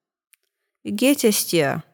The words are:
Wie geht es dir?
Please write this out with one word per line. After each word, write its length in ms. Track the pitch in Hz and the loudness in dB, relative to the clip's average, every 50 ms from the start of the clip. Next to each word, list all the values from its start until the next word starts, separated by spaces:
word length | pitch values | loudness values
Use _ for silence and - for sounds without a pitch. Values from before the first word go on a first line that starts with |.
| _ _ _ _ _ _ _ _ _ _ _ _ _ _ _ _ | _ _ _ _ _ _ _ _ _ _ _ _ _ _ _ _
Wie 140 | - 214 202 | -10 -10 -4
geht 260 | 208 240 269 285 285 | 0 2 2 2 2
es 240 | - 214 208 - - | 2 0 0 0 -2
dir? 380 | - - 165 147 135 131 160 - _ | -2 0 0 0 0 -2 -4 -8 _